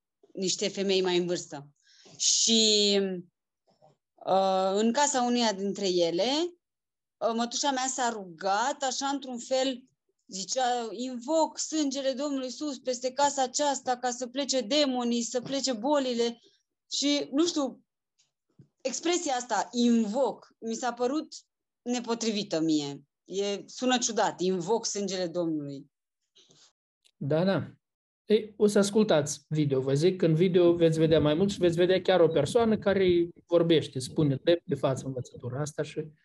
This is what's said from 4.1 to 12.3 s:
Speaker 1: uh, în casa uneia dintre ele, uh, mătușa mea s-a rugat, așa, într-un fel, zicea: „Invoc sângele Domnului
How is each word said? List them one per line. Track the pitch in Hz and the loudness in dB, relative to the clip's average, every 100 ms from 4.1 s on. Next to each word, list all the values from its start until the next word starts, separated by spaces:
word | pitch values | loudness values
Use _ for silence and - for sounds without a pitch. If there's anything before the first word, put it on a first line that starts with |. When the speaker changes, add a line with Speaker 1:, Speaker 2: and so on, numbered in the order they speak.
| _ - | _ -2
Speaker 1:
uh, | 190 190 190 190 | 2 2 2 0
în | 202 226 | 2 2
casa | 233 285 262 | 2 2 2
uneia | 240 240 226 | 0 2 0
dintre | 190 202 190 196 | -2 -4 -4 -2
ele, | 180 170 170 | 0 0 0
uh, | 226 294 349 - _ _ _ _ _ _ 220 226 | 0 0 -4 -8 _ _ _ _ _ _ -4 -2
mătușa | 233 - 285 | -4 -4 -2
mea | 262 262 | -2 -4
s-a | 277 240 | -2 -2
rugat, | 220 185 160 190 202 247 294 | -4 -10 -6 -2 0 0 -2
așa, | 262 240 269 | -4 -4 -4
într-un | 277 269 240 | -4 -6 -12
fel, | - 262 262 247 - _ _ _ - | -4 0 0 -4 -10 _ _ _ -14
zicea: | 196 277 262 247 247 226 | -12 -6 -2 0 -2 -4
„Invoc | 196 254 247 240 320 311 311 | -6 -8 -8 -2 0 0 -2
sângele | - 311 285 277 269 | -6 -2 -2 -2 -2
Domnului | 247 294 | -2 -4